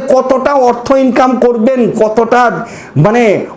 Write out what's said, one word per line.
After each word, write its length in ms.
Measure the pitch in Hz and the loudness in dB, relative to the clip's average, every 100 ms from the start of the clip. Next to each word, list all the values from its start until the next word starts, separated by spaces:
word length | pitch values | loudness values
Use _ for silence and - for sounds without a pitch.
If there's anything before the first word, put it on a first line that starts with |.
| - | 0
কতটা 440 | 254 254 254 285 | 0 0 -2 0
অর্থ 360 | 285 247 233 - | 0 0 -2 0
ইনকাম 480 | 269 262 240 254 233 | 0 2 2 0 2
করবেন, 500 | 247 233 226 262 202 | 0 2 0 0 -2
কতটা, 760 | - 214 233 233 247 233 185 - - - 139 | 0 0 0 0 2 0 -2 -10 -16 -6 0
মানে, 500 | 196 240 226 151 - | 2 2 2 0 -4